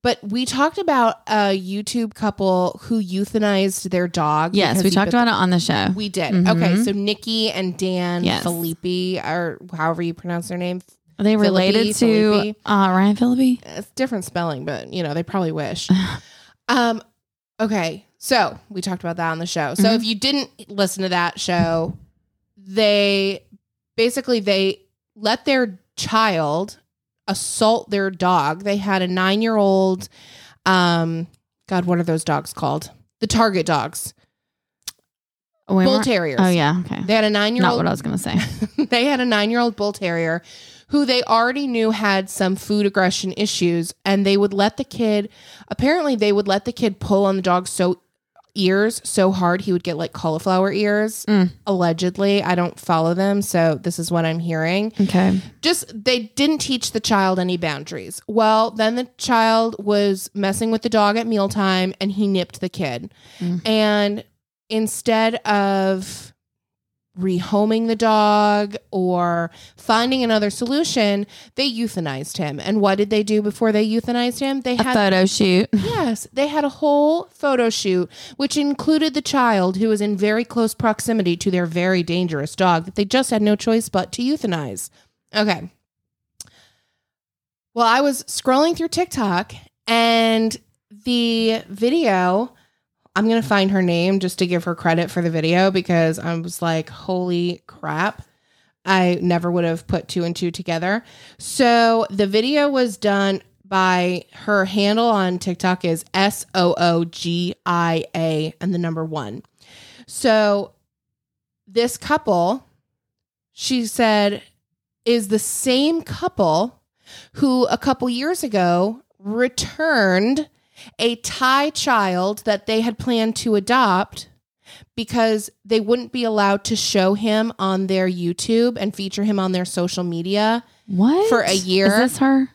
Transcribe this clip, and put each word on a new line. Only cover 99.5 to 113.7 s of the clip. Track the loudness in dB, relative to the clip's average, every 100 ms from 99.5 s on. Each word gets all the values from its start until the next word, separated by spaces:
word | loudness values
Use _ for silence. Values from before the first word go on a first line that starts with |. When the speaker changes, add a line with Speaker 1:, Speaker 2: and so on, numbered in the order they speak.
Speaker 1:
would | 0 -2
have | -4 -4
put | -6 -4
two | -4
and | -4 -4
two | -6
together. | -6 -6 -4 -2 -4 -6 -20 -20 -16
So | -12 2 4 6 4 2 0
the | 0 2
video | 2 2 2 2
was | 2 0 0
done | 0 2 0 -2 _ _ _
by | 0 2 2 0 -2 -8
her | -12 -2 0 0
handle | 0 2 2 2
on | 2 0 -2
TikTok | -4 -2 -2 0
is | -2 -4 -4
S | 0 0 -2 -6
O | 0 0 2
O | 2 2 -2
G | -6 -4 -2 -4 -6 -4
I | -2 0 -2 -4 -4
A | -2 -2 -4 -6
and | -4
the | -2
number | -2 -4
one. | -6 -6 -8 -12 -16 _ _ -20 -20 -20 -16
So | -4 2 4 4 0 -4 _ _ _ _ _ _ _ _ _ _
this | -2 -2 -4
couple, | -2 -2 2 2 2 -2 _ _ _ _ _ _ _ _ _
she | -10 -4